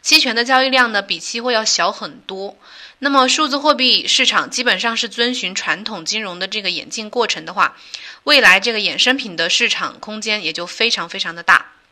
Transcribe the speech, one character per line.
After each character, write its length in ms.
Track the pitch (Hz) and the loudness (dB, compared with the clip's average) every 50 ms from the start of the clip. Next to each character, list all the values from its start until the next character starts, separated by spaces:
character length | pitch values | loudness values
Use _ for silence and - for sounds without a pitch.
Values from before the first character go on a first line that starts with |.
期 180 | - - 302 311 | -2 0 2 2
权 160 | 294 254 220 | 2 2 0
的 80 | 233 240 | 0 0
交 180 | 254 262 262 | 2 4 4
易 60 | 262 269 | 4 4
量 240 | 254 262 247 233 | 4 4 2 2
呢， 100 | 214 202 | 0 -2
比 160 | 196 - 185 165 | -2 -4 -6 -8
期 220 | - - - 233 | -8 -8 -8 -4
货 100 | 233 247 | -2 0
要 140 | 240 220 214 | 0 0 0
小 260 | 214 - - 170 190 | 0 0 0 0 0
很 300 | 208 - 220 165 135 - | -2 -4 -10 -14 -14 -16
多。 360 | _ - 196 190 196 202 - _ _ - - - - - - _ | _ -12 -10 -10 -10 -10 -12 _ _ -20 -20 -20 -20 -20 -10 _
那 80 | 262 277 | -2 2
么 200 | 277 277 254 254 | 4 4 4 4
数 180 | 254 311 311 | 2 2 0
字 120 | 277 262 277 | 0 0 0
货 160 | 285 302 277 | 2 2 2
币 340 | 233 262 247 220 190 - - | 4 4 4 4 2 2 0
市 180 | - - 254 | 2 2 2
场 240 | 226 - 190 143 - | 4 2 2 0 0
基 140 | - 240 247 | -4 -2 0
本 140 | 240 196 185 | 0 0 2
上 180 | 233 233 226 | 0 -2 -2
是 120 | 226 - 220 | -2 -4 -4
遵 240 | - 233 233 247 247 | -2 -2 -2 -2 -2
循 200 | 254 - 180 190 | -4 -6 -6 -6
传 300 | - - 180 156 175 214 | -4 -2 -2 -2 -2 -4
统 200 | 214 220 175 160 | -8 -10 -8 -8
金 180 | - 208 220 | -6 -6 -6
融 160 | 220 190 175 175 | -6 -8 -6 -8
的 100 | 185 185 | -8 -6
这 120 | 208 214 | -6 -4
个 100 | 196 185 | -4 -4
演 200 | 180 151 - - | -4 -6 -8 -8
进 180 | - - 214 214 | -10 -10 -10 -4
过 180 | - 247 226 | -2 0 0
程 180 | 190 - 165 156 | 0 -2 -4 -8
的 100 | 180 170 | -6 -2
话， 220 | 196 175 - - - - - - - - - - - _ 277 | 0 0 0 -2 -6 -16 -18 -18 -16 -16 -18 -18 -6 _ 2
未 140 | 294 269 | 4 6
来 180 | 226 185 185 196 | 8 8 6 6
这 140 | 196 240 226 | 4 0 -2
个 40 | 214 | -2
衍 200 | 202 175 165 143 | -2 -2 0 2
生 180 | - 247 262 | 2 2 2
品 180 | 277 262 214 170 | 2 -2 -6 -4
的 140 | 160 170 175 | -2 0 0
市 220 | - - 240 214 | 0 0 0 0
场 280 | - - 180 139 120 - | 0 -2 -4 -6 -8 -10
空 200 | - 214 214 214 | -12 -12 -10 -8
间 240 | 214 220 214 214 180 | -4 -4 -4 -4 -4
也 80 | 156 | -6
就 140 | 165 - 175 | -6 -6 -8
非 240 | 175 - - 220 233 | -8 -2 -2 0 0
常 180 | - - 165 175 | 0 -2 -4 -6
非 100 | - 196 | -8 -6
常 160 | - 175 165 | -6 -6 -8
的 80 | 170 | -2
大。 300 | 170 - 180 - - - - _ _ _ | 4 4 4 4 4 0 -10 _ _ _